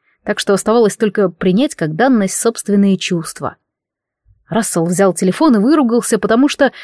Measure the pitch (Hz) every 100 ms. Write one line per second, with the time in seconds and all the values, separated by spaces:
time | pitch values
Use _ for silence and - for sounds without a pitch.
0 | _ _ - 208 - 196 - 233 214 -
1 | 220 202 190 - 185 185 302 - 156 156
2 | 247 240 190 - 233 226 - 202 196 190
3 | - 175 160 - 143 - _ _ _ _
4 | _ _ _ _ - 220 214 185 165 175
5 | 196 170 185 - 320 220 220 320 240 233
6 | - 220 202 226 277 - 262 -